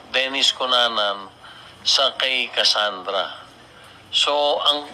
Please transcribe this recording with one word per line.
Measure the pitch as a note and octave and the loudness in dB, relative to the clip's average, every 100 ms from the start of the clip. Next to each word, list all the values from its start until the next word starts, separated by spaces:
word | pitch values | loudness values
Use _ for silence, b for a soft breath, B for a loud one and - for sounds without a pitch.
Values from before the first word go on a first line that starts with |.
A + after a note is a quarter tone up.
| - | -4
Dennis | B2+ C3 C3+ B2+ | -2 0 0 0
Cunanan | - B2+ B2 A#2+ A2+ G#2 G2 G2 - B B B B | 0 2 2 2 2 0 -2 -8 -18 B B B B
sa | - - C3 - | 0 2 2 0
kay | C3+ C3 A#2+ | -2 0 -2
Cassandra. | - G#2 A2+ G#2 F#2+ F2+ G2 D#2+ - - - B B B B - | 0 2 2 0 -2 -4 -2 -4 -8 -18 -20 B B B B -6
So, | - - D3 D3 D3 | 0 2 2 2 2
ang, | D3+ D3 D3 | 2 0 -4